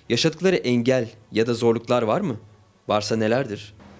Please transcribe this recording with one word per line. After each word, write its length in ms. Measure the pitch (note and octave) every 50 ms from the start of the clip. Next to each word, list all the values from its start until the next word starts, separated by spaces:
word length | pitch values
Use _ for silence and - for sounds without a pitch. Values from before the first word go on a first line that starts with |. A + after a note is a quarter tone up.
| _ -
yaşadıkları 480 | A#2 A#2+ - D#3+ D#3+ - F3 F#3+ F3+
engel 520 | - - B2 B2 A#2+ A#2 B2+ B2+ C3 A2+ A2 - - - _
ya 140 | - G#2 A2+
da 80 | A#2+ A#2
zorluklar 480 | A2 A#2+ A#2 A2+ A#2 - - B2 B2
var 180 | A#2 G#2+ A#2 F3+
mı? 160 | G#3 D#3 A2 - - - - - _ _ _ _ _ -
Varsa 280 | G#2 G#2+ G#2 - A2+
nelerdir? 580 | A2+ A2 G#2+ A#2 C3 C#3 A2 G2+ - - - - - - - -